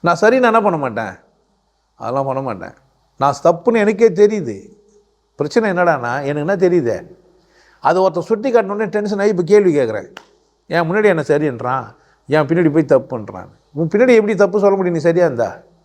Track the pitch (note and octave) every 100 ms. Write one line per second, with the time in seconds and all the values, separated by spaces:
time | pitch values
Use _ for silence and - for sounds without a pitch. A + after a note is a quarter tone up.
0 | - E3 G#3+ C4 B3 A3 G#3 E3 C3+ A2
1 | G#2+ F#2 _ _ _ _ _ _ _ _
2 | A#2 C3 C3+ C3 C3+ G2 F2 - _ _
3 | _ _ C#3 C3+ F3 F3 - A3+ G3+ G#3
4 | A3+ E3+ G#3 G#3+ C3+ G2 - - _ _
5 | _ _ _ _ D3 A#3+ A3 F3+ F3 D3
6 | A#2+ C3 C#3 D3 D3 F#3+ F3+ F3 A#2 F2+
7 | - - _ _ _ _ _ _ C3+ F3
8 | F#3+ E3+ E3 A3 C4 A#3 G3 G3+ G#3 G#3
9 | G#3 G3 G#3 F#3 E3+ G#3 F#3+ D3 A#2+ G#2+
10 | F#2+ - _ _ _ _ _ E3 E3 G3
11 | G#3 E3 D3 D3 D3+ A#2+ B2 C3 G#2+ _
12 | _ _ - D3+ C#3 E3+ E3 D3+ C#3+ C3+
13 | C3 B2 G2+ F#2 F#2 _ _ C#3+ D#3+ G#3
14 | B3+ A#3 G#3 G3 G3+ G3+ G3 G3 F3+ E3
15 | D#3+ E3+ E3+ A#2+ G#2+ - _ _